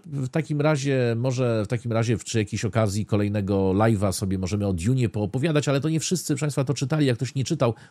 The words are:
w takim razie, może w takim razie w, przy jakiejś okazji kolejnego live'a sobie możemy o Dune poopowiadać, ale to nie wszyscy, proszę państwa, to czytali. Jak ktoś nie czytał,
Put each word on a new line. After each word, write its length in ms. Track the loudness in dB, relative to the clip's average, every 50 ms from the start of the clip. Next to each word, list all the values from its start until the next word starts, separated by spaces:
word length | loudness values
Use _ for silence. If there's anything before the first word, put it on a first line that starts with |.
| -2
w 240 | -8 -6 -4 -4 -2
takim 320 | -2 -2 -2 -2 0 2
razie, 540 | 2 2 2 2 2 0 2 2 2 2 2
może 460 | 0 0 0 0 0 0 2 2 0 0
w 20 |
takim 240 | -2 -2 -4 -2 0
razie 260 | 0 0 2 2 0
w, 60 | -2 -2
przy 140 | -2 -2 -2
jakiejś 260 | 0 0 -2 -4 -2
okazji 400 | 0 2 2 2 2 2 -2 -2
kolejnego 640 | 0 0 0 0 0 0 -2 0 0 2 2 2 2
live'a 400 | 4 4 4 4 4 2 2 0
sobie 260 | -2 -2 -2 -2 -2
możemy 300 | -2 -2 -2 -2 -2 -2
o 60 | -2 -2
Dune 360 | 0 0 0 0 2 0 0
poopowiadać, 580 | 0 -2 -4 -2 -2 -2 -2 0 0 0 0
ale 140 | 0 0 0
to 80 | 0 0
nie 100 | -2 -2
wszyscy, 340 | -2 -2 -4 -2 -2 -2 -2
proszę 120 | -2 -2
państwa, 180 | -2 -2 -2 -2
to 100 | -2 -2
czytali. 320 | -2 -2 0 0 2 2
Jak 100 | 2 2
ktoś 200 | 0 -2 -4 -2
nie 80 | -4 -2
czytał, 300 | -2 0 2 2 0 0 -2 -10 -10